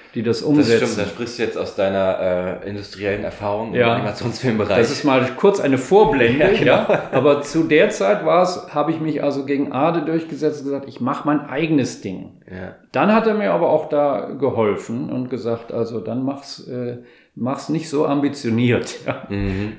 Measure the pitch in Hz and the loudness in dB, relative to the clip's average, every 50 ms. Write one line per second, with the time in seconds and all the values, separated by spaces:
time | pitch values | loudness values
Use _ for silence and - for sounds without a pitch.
0 | - - - 117 110 117 110 - - 151 143 151 131 113 117 110 127 113 107 104 | -18 -10 -8 -2 -2 0 0 0 0 2 4 4 4 6 4 4 2 2 0 -2
1 | 101 98 - 120 120 110 - - 113 95 - 85 90 92 - - 98 98 98 98 | -4 -4 -4 -6 -8 -6 -4 -4 -4 -4 -2 -4 -6 -4 -2 0 0 0 2 2
2 | 95 95 92 - 92 92 90 90 90 90 90 - - 98 104 104 101 - - 95 | 0 0 0 0 0 0 0 0 -2 -4 -6 -8 -8 -8 -10 -10 -10 -12 -10 -6
3 | 101 98 101 - - - - - 104 101 101 107 113 113 92 123 117 117 117 120 | -4 -2 -2 -2 -4 -6 -8 -6 -4 -4 -2 -4 -4 -2 0 2 2 2 2 0
4 | 101 104 101 - - 120 113 - - 123 110 107 101 - 98 92 113 120 139 - | -2 -4 -4 -4 -6 -6 -4 -2 -2 0 0 0 0 2 4 4 4 4 2 0
5 | - 143 131 127 123 123 - - - 196 196 - - 139 135 127 - - 190 208 | 2 2 4 4 2 0 0 2 4 4 4 4 2 2 2 0 2 4 6 6
6 | 143 135 139 135 117 117 127 147 175 190 - - - 123 143 196 226 - 196 - | 6 6 4 4 4 4 4 4 4 4 4 4 4 4 4 4 4 2 0 0
7 | - - - 135 127 147 143 143 - - - 160 160 - 151 156 196 214 - - | 0 -2 0 2 4 4 4 2 0 -2 0 0 2 4 6 6 6 4 2 0
8 | 196 196 208 185 160 156 165 175 180 175 - - - - - 147 147 160 160 160 | 0 0 0 2 2 2 4 4 4 2 0 -4 -8 -4 -2 -2 0 0 -2 -2
9 | 156 156 147 - - 143 131 139 135 131 143 143 143 - - 127 143 170 170 170 | -2 -2 -2 -2 -2 -2 -2 -2 -2 -2 -2 -2 -2 -2 -2 0 0 0 0 0
10 | 147 160 160 165 156 - 151 131 151 151 - 143 131 139 139 139 139 131 - - | -2 -2 -2 -2 -4 -6 -6 -4 -2 -2 -2 -4 -6 -6 -6 -6 -8 -10 -8 -6
11 | 120 131 143 - - 147 151 143 143 - 127 143 165 156 160 139 120 - - - | -4 -4 -4 -2 0 0 0 0 -2 -4 -4 -2 0 2 2 2 2 0 -4 -8
12 | - 98 95 - - - - - _ - 92 92 92 95 - - _ _ - 127 | -10 -10 -8 -10 -12 -16 -18 -20 _ -16 -14 -12 -12 -14 -14 -18 _ _ 0 2
13 | 156 202 220 226 220 220 208 208 202 190 170 170 165 135 156 151 - - - 190 | 4 4 4 4 4 2 0 0 0 0 0 2 2 2 2 2 0 0 0 2
14 | 160 143 135 - - - - - 139 127 107 110 110 104 98 - - - 117 123 | 2 2 0 -2 -4 -6 -4 -2 -2 0 2 2 2 2 0 -2 -4 -6 -6 -6
15 | 156 - 127 127 127 123 135 120 104 113 117 113 - - - 117 113 113 117 107 | -6 -4 -4 -6 -4 -4 -6 -6 -4 -4 -4 -4 -6 -6 -4 -4 -4 -4 -4 -6
16 | - 113 113 127 131 135 139 135 - - - - - - 123 123 123 123 120 120 | -6 -6 -6 -4 -4 -4 -6 -8 -12 -16 -18 -16 -14 -10 -10 -8 -8 -8 -10 -12
17 | - - - _ _ _ - - 117 123 143 - - - 151 165 156 - 139 143 | -14 -20 -20 _ _ _ -10 -6 -6 -4 -4 -6 -4 -4 -4 -4 -4 -2 -2 0
18 | 156 151 143 143 139 139 - - - 117 110 117 123 123 113 - - - - - | 0 0 0 0 0 -2 -2 -4 -2 -2 0 2 2 4 2 2 0 -4 -10 -8
19 | - - - - - - 101 101 101 98 95 95 104 107 110 | -8 -8 -8 -8 -8 -6 -4 -2 -2 -2 -2 -2 -4 -6 -8